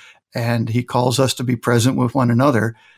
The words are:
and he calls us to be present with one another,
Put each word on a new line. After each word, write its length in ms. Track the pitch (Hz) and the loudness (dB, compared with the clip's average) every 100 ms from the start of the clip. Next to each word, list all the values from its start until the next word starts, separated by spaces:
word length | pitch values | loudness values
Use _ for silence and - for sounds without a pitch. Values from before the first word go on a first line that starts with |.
| - _ _ 123 | -20 _ _ -6
and 340 | 117 120 117 | -4 -2 -2
he 140 | 120 | -4
calls 360 | 120 123 127 123 | -2 0 0 2
us 140 | 131 - | 0 -2
to 80 | |
be 120 | 127 120 | -4 -4
present 400 | 120 120 120 127 | 0 2 2 0
with 180 | 123 | -2
one 160 | 135 120 | 0 0
another, 460 | 117 143 117 110 - _ | 2 2 2 -2 -6 _